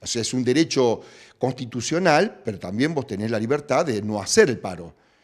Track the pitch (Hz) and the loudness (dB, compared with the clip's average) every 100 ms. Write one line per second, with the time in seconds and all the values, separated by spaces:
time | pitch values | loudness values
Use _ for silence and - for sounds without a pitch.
0 | - 117 110 127 123 131 165 135 123 107 | -6 -4 -2 0 2 2 2 2 2 2
1 | - - - _ 127 131 123 123 113 160 | -6 -20 -20 _ -4 -4 -8 -8 -4 2
2 | 185 151 214 - - 95 90 104 147 160 | 4 6 4 -2 -8 -8 -6 -2 0 0
3 | 123 98 110 113 113 147 143 127 170 107 | -4 -4 -2 -2 0 -2 0 0 0 -2
4 | 104 104 95 - 208 110 101 87 85 - | -4 -4 0 4 4 2 -6 -10 -14 -20
5 | _ _ | _ _